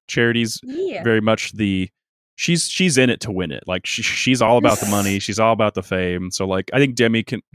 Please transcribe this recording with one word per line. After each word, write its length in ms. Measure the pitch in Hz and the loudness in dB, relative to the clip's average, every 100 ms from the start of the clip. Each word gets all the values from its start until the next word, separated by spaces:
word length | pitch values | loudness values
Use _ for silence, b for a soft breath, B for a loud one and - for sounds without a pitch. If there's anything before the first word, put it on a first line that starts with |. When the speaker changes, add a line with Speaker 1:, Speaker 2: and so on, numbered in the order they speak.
| - | -6
Speaker 1:
Charity's 520 | - 117 117 113 - | 0 2 2 -2 -4
Speaker 2:
Yeah. 400 | 254 302 381 233 | -10 -6 -6 -2
Speaker 1:
very 180 | 117 113 | 2 2
much 320 | 107 110 - | 2 0 -2
the, 360 | 101 104 95 90 _ _ _ _ - | -2 0 0 -4 _ _ _ _ -8
she's, 320 | - 170 - | -2 0 -2
she's 280 | - 185 131 | 0 2 4
in 120 | 127 | 2
it 120 | - | 0
to 100 | 113 | -4
win 200 | 92 85 | -4 -6
it. 120 | 67 - | -6 -6
Like, 180 | 92 - | -6 -4
she, 160 | - | -6
she's 400 | 113 - 127 127 | -4 -2 0 2
all 160 | 113 123 | 4 4
about 220 | 113 107 | 4 2
the 80 | 104 | 0
money. 320 | 101 98 98 | 0 0 -2
Speaker 2:
<laughs> 0 | |
Speaker 1:
She's 200 | - 101 | -2 0
all 140 | 113 | 2
about 200 | 110 107 98 | 4 0 -2
the 80 | |
fame. 460 | 90 92 90 90 90 | -4 -2 -2 -4 -6
So, 140 | - 95 | -4 -2
like, 240 | 95 - | -2 -2
I 40 | 135 | 0
think 160 | 139 120 | 2 2
Demi 280 | 117 113 | 2 2
can, 180 | - 117 - | -2 -8 -10